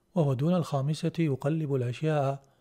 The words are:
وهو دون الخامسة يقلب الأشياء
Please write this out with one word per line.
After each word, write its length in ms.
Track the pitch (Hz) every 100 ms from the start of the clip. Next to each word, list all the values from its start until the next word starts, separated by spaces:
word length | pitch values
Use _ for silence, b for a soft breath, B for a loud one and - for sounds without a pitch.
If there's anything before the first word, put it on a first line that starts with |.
| _
وهو 200 | 180 143
دون 200 | 127 151
الخامسة 580 | 180 139 139 139 151 165 -
يقلب 560 | 160 131 143 160 147
الأشياء 680 | 135 120 120 156 151 135 139 b b